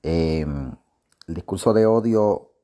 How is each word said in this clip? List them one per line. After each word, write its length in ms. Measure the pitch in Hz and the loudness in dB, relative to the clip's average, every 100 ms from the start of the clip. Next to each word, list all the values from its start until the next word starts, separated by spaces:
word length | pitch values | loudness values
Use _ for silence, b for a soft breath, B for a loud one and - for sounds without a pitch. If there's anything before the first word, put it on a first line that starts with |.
Eh, 420 | 78 82 80 80 76 71 65 - _ _ _ _ - | -2 0 0 -2 -4 -6 -10 -14 _ _ _ _ -12
el 60 | |
discurso 400 | 82 - 95 117 | -12 -8 -2 2
de 140 | 110 110 | 4 4
odio 640 | 113 113 110 107 98 - _ | 2 2 2 2 0 -6 _